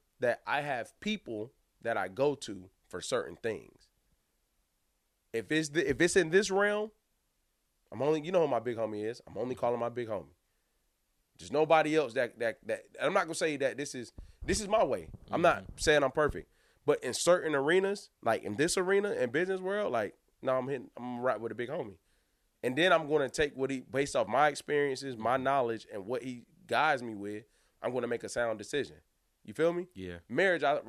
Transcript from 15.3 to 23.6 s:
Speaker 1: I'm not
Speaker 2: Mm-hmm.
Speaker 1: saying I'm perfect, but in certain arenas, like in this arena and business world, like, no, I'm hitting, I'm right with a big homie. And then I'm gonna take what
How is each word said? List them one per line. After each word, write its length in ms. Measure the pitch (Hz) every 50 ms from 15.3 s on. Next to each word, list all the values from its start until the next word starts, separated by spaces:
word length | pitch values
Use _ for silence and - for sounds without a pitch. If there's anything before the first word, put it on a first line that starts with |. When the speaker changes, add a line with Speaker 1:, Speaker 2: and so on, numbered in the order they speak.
Speaker 1:
I'm 100 | - 151
not 220 | 175 170 139 98 95
Speaker 2:
Mm-hmm. 80 | - -
Speaker 1:
saying 260 | - - 156 151 147 139
I'm 80 | 131
perfect, 380 | - 156 151 139 101 87 - - _ _ _ _ _ _ _
but 160 | 143 147 - -
in 100 | 127 110
certain 420 | - - 170 180 175 135 160 151
arenas, 540 | 139 135 151 175 190 190 196 202 196 - - _ _
like 220 | - 117 113 - -
in 120 | 98 104
this 220 | 107 147 175 -
arena 320 | 196 180 185 196 196 202 208
and 200 | - - 127 120
business 280 | 117 151 180 185 190 190
world, 300 | 185 185 202 208 208 185
like, 240 | 123 117 104 90 - _ _ _ _ _
no, 120 | - 131 131
I'm 100 | 131 127
hitting, 220 | 131 143 123 - - _
I'm 220 | - 120 123 123 120
right 200 | 123 127 113 107
with 120 | 113 113
a 40 | 107
big 140 | 110 120 117
homie. 280 | 147 175 135 104 92 - _ _ _ _ _ _ _ _ _ _ _ _ -
And 120 | 123 123
then 160 | 143 170 185 175
I'm 140 | 165 160
gonna 220 | 143 156 147 139 123
take 260 | - - 151 147 -
what 140 | 131